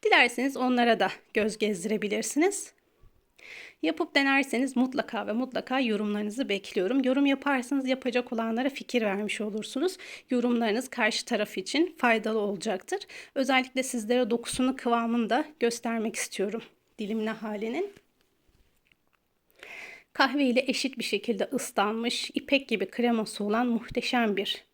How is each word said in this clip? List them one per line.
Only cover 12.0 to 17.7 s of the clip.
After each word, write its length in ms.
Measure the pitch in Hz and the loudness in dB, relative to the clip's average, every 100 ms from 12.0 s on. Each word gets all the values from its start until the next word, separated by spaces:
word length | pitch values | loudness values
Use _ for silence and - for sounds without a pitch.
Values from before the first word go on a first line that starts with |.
| 247 226 220 220 | 2 4 2 0
olacaktır. 600 | 202 202 226 190 - 392 - - - - | 0 -2 -2 -4 -4 -8 -8 -18 -8 -4
Özellikle 480 | 262 262 262 262 | 2 2 2 -4
sizlere 460 | 254 247 214 240 247 | -2 -4 0 2 2
dokusunu, 460 | 233 240 - 254 262 | 0 -2 0 0 2
kıvamını 540 | - 233 233 233 220 | 0 2 2 0 2
da 160 | 233 302 - | 2 0 0
göstermek 560 | 233 233 233 226 220 - | -2 0 -4 -2 -2 -4
istiyorum 480 | - - 196 226 - _ _ - | -8 -2 -2 -2 -10 _ _ -10
dilimli 300 | 208 220 214 | -4 -2 -2
halinin. 640 | 226 220 208 220 | -4 -6 -6 -4